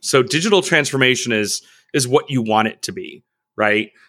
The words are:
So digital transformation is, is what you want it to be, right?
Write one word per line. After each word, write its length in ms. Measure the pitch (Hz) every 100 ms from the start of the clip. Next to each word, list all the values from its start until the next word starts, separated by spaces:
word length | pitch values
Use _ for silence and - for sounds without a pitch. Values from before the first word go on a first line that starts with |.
So 200 | - 135
digital 380 | 123 147 208 196
transformation 720 | - 165 139 135 127 123 120
is, 300 | 110 101 - - _ _
is 120 | 151 123
what 220 | 143 -
you 140 | 131
want 260 | 113 139 110
it 140 | -
to 100 | -
be, 320 | 95 - - _ _ _ -
right? 360 | 107 107 110 _